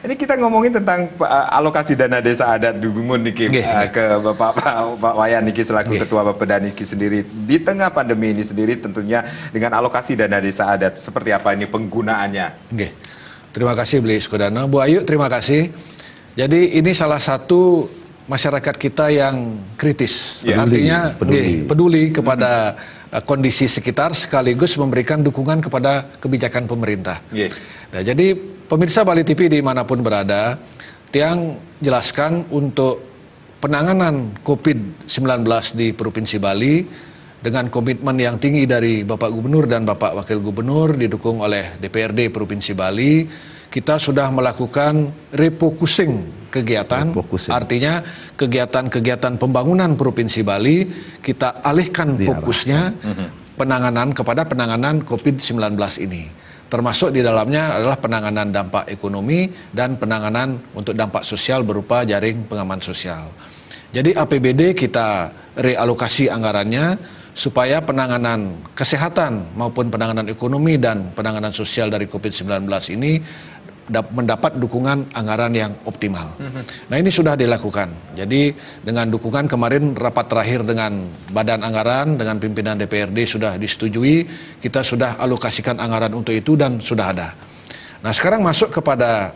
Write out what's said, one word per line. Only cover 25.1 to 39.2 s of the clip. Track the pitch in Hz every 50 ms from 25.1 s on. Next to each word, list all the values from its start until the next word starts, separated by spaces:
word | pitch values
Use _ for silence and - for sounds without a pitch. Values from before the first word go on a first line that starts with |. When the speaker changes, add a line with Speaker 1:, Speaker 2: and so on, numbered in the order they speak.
| 156 151
Speaker 2:
dukungan | 147 143 - 139 135 147 156 160
kepada | 156 - - 131 123 139 139 139 131 139 - -
kebijakan | - 135 131 123 131 120 - 123 120 110
pemerintah. | 120 117 113 110 104 95 90 92 87 85 - - 110
Speaker 1:
Nggih. | 107 101 - - - - - - - - -
Speaker 2:
Nah, | - 92
jadi | 95 110 127 143 180 190 190 180 - - - - - -
pemirsa | 160 156 180 165 165 220
Bali | 214 185 175 165 160
T | 160 151
V | - 180 170
dimanapun | 156 147 139 135 131 127 120 113 131 120 123
berada, | 113 107 101 98 98 101 101 107 117 123 - - - - - - - - - - -
Tiang | - 139 147 160 170 175 170 165 143 - - - - -
jelaskan | 151 139 127 120 117 - - - 143 156 170 170 165 170
untuk | 151 147 143 135 - 143 131 127 123 - - - - - - - - - - - - -
penanganan | - 143 147 143 156 180 190 190 180 165 147 135 120 107 101 104 -
covid | - 143 - - 156 143 117 104 95 78 - -
sembilan | - - 127 135 131 127 120
belas | 113 113 117 113 - - -
di | 113 117 113
Provinsi | 110 - 113 107 92 110 110 98 - 104
Bali | 98 98 98 101 117 139 151 175 185 - - - - - - - - - - -
dengan | - 123 117 131 123 123
komitmen | - 123 117 131 127 104 127 135 131 127
yang | 123 120 120 104
tinggi | 139 143 147 151 135 127
dari | 127 117 113 117 113 107
Bapak | 101 101 113 104